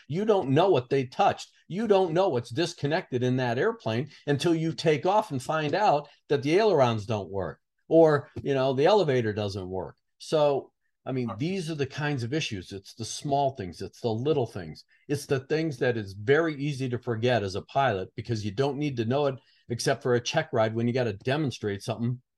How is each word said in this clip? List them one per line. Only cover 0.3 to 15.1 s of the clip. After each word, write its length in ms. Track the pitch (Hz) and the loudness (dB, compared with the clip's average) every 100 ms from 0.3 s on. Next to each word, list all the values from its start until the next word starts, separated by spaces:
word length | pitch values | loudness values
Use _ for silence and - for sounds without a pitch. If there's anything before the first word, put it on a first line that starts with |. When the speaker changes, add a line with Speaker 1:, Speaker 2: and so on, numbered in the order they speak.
| 196 135 | 2 4
Speaker 1:
know 180 | 135 190 | 4 6
what 220 | 147 - | 4 2
they 160 | 139 131 | 0 0
touched. 440 | - 202 - - _ - | 0 0 0 -8 _ -10
You 180 | 175 226 | -4 2
don't 260 | 190 185 | 4 4
know 160 | 160 196 | 2 2
what's 220 | 123 - | 0 -2
disconnected 720 | 117 165 - 143 165 - 123 | -4 -4 -2 -2 -2 -2 -2
in 140 | 127 127 | 0 0
that 200 | 123 120 | 0 0
airplane 520 | 196 226 - 113 151 - - | 0 -2 -2 -2 -4 -6 -2
until 280 | 143 175 | 0 2
you 180 | 165 160 | 2 0
take 340 | 156 170 151 180 | 0 0 2 2
off 240 | 208 208 | 0 0
and 120 | 135 | -4
find 320 | - 156 151 | -4 -2 0
out 340 | 170 208 147 147 _ - | 2 2 2 -2 _ -2
that 140 | 143 | -2
the 140 | 131 180 | 2 4
ailerons 500 | 220 165 123 110 101 | 4 4 4 2 -2
don't 240 | 107 90 | -4 -4
work 300 | 98 82 - _ _ - | -6 -6 -8 _ _ 2
or, 400 | 160 160 143 - - | 6 8 6 -2 -8
you 100 | 127 | -2
know, 220 | 135 131 | 0 0
the 100 | 131 | 2
elevator 480 | 156 208 156 127 110 | 4 4 4 2 0
doesn't 340 | 104 104 98 92 | -2 -4 -6 -8
work. 300 | 92 73 - _ _ | -8 -8 -12 _ _
So, 520 | - 156 147 135 - _ _ _ - | -2 2 4 2 -4 _ _ _ -8
I 60 | |
mean, 160 | 131 117 | -4 -4
Speaker 2:
Right. 100 | 107 | -4
Speaker 1:
these 320 | 160 196 160 | -4 -4 -6
are 40 | |
the 120 | 156 131 | -4 -4
kinds 360 | - 147 143 | -4 -4 -2
of 120 | 117 | -2
issues. 360 | 156 - 98 - | -2 -4 -6 -10
It's 220 | 98 - | -14 -14
the 140 | - 113 | -12 -10
small 460 | - 151 139 139 | -8 -2 0 0
things. 280 | 120 92 80 | -2 -8 -10
It's 200 | 95 - | -14 -6
the 120 | 117 | -4
little 340 | 110 139 151 117 | -2 0 0 -2
things. 380 | 104 82 78 _ _ | -6 -12 -14 _ _
It's 160 | - | -6